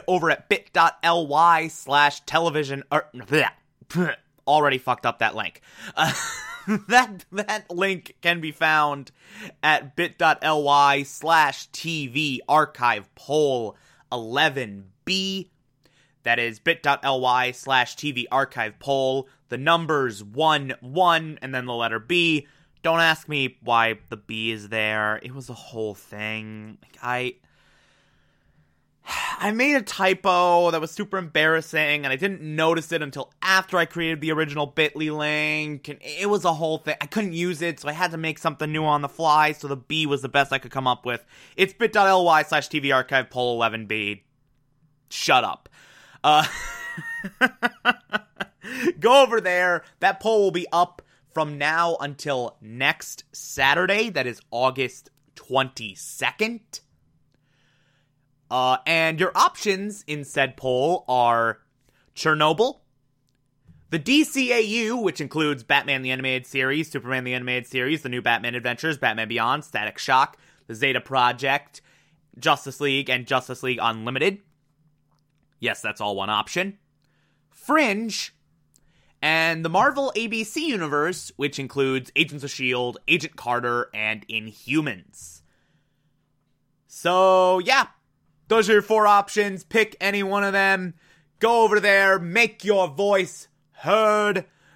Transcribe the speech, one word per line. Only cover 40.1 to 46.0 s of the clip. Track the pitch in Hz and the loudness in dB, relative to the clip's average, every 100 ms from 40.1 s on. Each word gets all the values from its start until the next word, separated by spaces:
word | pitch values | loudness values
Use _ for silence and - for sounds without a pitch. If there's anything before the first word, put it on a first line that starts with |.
| 139 | -2
the | 127 | 0
best | 143 139 | 0 2
I | 135 | 0
could | 123 | -4
come | 135 131 | -4 -2
up | 123 | -2
with. | 131 120 - - - - | -2 -6 -8 -20 -10 -2
It's | 190 | -2
bit | - 226 | 0 0
dot | 220 196 | 4 4
L | 190 175 | 4 6
Y | 156 | 4
slash | 147 151 139 | 4 -2 -2
T | 156 | -4
V | 139 | 0
archive | 135 127 135 120 | 0 2 -2 -2
poll | 127 123 117 | -2 -2 0
eleven | 113 110 104 | 0 -2 -6
B. | 110 104 101 _ _ _ _ _ _ _ _ _ | -6 -4 -8 _ _ _ _ _ _ _ _ _
Shut | - - 131 | -6 2 2
up. | 107 - - _ - - | 2 -6 -14 _ -20 -20